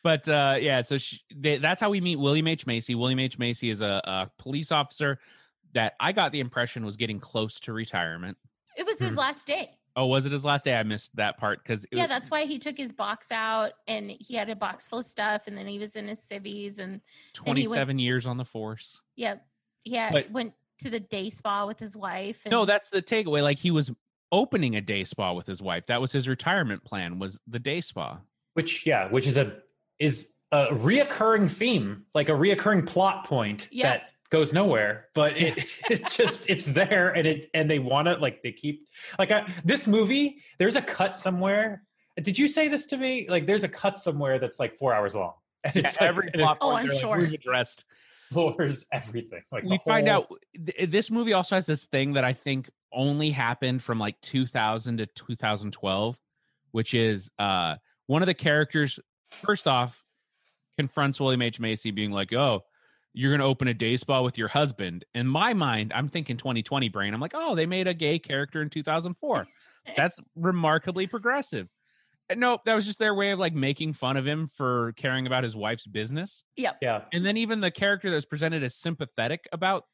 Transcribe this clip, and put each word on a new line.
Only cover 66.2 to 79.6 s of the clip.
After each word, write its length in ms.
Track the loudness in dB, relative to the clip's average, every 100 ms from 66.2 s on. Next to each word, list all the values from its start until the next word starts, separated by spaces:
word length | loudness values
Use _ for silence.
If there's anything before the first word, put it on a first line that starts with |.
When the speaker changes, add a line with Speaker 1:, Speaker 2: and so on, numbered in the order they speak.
| -6 -6
Speaker 1:
twenty 280 | -2 -4
twenty 260 | -2 0 0
brain. 240 | -2 -2
I'm 80 | -4
like, 120 | -6 -4
"Oh, 180 | -2
they 140 | 0 0
made 200 | 0 -2
a 60 |
gay 240 | 0 0 -2
character 420 | -2 -4 -4 -4
in 100 | -4
two 120 | -6
thousand 300 | -2 -2 -2 -6
four." 240 | -2 -2 -4 _ _ _ -8
Speaker 2:
<laughs> 100 | 0
Speaker 1:
That's 240 | 0 -2 -20 -2
remarkably 720 | 0 2 2 2 0 -4 -4
progressive. 640 | -4 -2 -2 -4 -8 -10 _ _ _ _ _ -6
Uh, 60 | 0
nope, 260 | 2 2 2
that 80 |
was 140 | 2 0
just 100 | 0
their 160 | 0
way 160 | 2 0
of, 80 | 2
like, 160 | 0
making 400 | 2 0 0 -4
fun 240 | -2 0 0
of 80 | 0
him 240 | -2 -6 -2
for 380 | 0 0 -2
caring 340 | -2 -2 -2 0
about 160 | 0
his 120 | 0 -2
wife's 300 | -4 -4 -6
business. 560 | -6 -4 -4 -8 -14 _ -4
Speaker 2:
Yep. 240 | -4 -2
Speaker 3:
Yeah. 220 | -2 -2 -2
Speaker 1:
And 100 | -2
then 140 | 0 0
even 240 | 0 0
the 80 | -2
character 400 | 0 0 0 0
that's 160 | -2 -4
presented 380 | -4 -2 0
as 100 | -4
sympathetic 760 | -4 -6 -4 -6 -2 -2 -2 -8
about 340 | -2